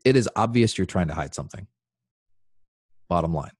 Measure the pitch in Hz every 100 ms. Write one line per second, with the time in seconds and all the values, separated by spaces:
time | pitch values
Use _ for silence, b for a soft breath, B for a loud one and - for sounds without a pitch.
0 | 131 131 104 - 113 120 110 - 92 95
1 | 82 78 73 - 71 - 98 _ _ _
2 | _ _ _ _ _ _ _ _ _ -
3 | - 87 82 80 - -